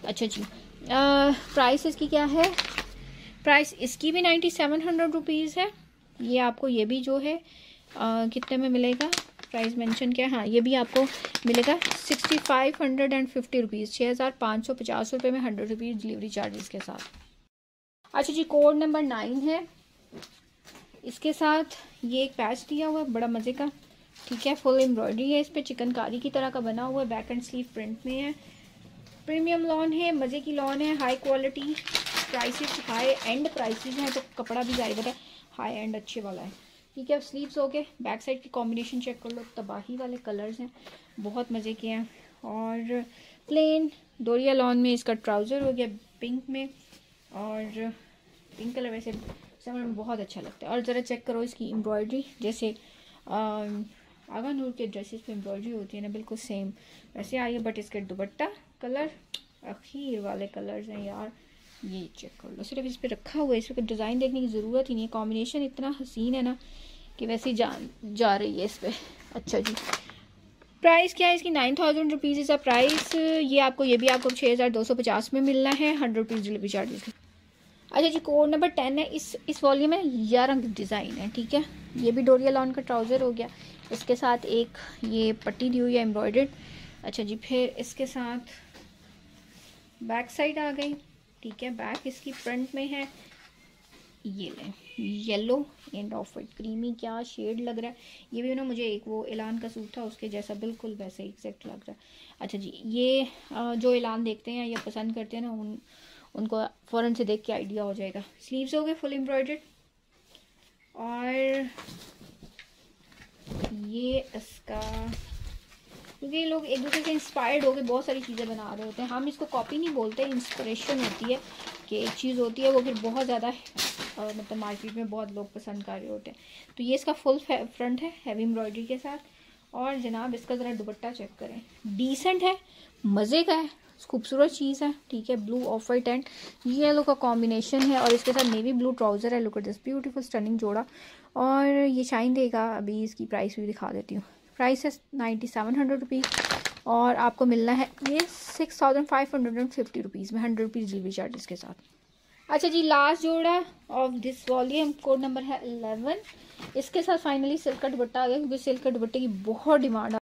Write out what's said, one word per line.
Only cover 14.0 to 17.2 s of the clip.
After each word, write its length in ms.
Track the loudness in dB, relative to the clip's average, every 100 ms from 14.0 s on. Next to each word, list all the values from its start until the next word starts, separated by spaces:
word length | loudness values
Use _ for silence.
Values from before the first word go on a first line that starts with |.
| 0
हज़ार 240 | 2 -2 0
पाँच 260 | -2 0 -2
सौ 80 |
पचास 380 | -4 -2 -2 -2
रुपये 160 | 0 2
में 100 | 2
hundred 300 | 0 -2 -4
rupees 280 | -4 -4 -4
delivery 300 | -6 -6 -6
charges 400 | -4 -4 -6 -10
के 120 | -10
साथ। 280 | -10 -12 -14 -18